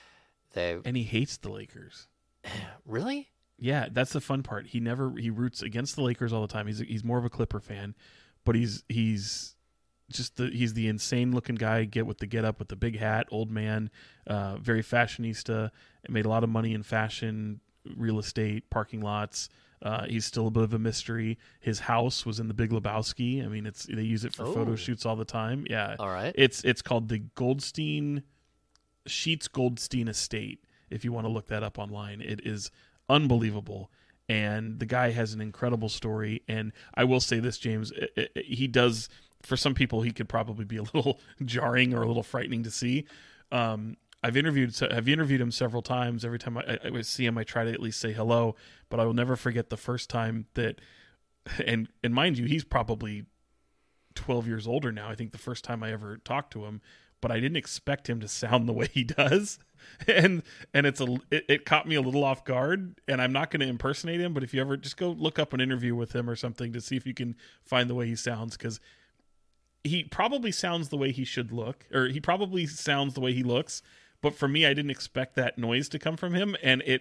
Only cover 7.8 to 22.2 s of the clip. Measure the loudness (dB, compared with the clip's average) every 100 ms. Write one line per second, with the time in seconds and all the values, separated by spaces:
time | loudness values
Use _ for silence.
7.8 | -10 -12 -18 -20 -20 _ 2 4 4 -2
8.8 | -2 2 2 2 -2 -6 -10 -16 _ _
9.8 | _ _ _ -6 -6 -4 -2 2 0 2
10.8 | 0 0 0 2 2 2 0 -2 2 2
11.8 | 2 0 -2 -4 -4 0 0 -2 -6 -2
12.8 | -2 0 0 0 0 -2 -2 -2 0 0
13.8 | -2 -8 -20 -20 -4 -2 -2 -4 0 2
14.8 | 2 2 2 0 -6 -4 -2 -2 -2 -6
15.8 | -20 _ -4 0 4 4 4 2 0 -2
16.8 | -2 -2 -2 -2 -4 -4 -6 -8 -12 _
17.8 | -16 -4 0 0 -2 -2 0 -2 -2 -2
18.8 | -2 -4 -2 -2 -4 -6 -10 -14 _ _
19.8 | -4 -4 -2 -2 -2 0 2 4 4 2
20.8 | 0 -2 -4 -4 -2 -4 -10 _ -4 -4
21.8 | 2 2 2 0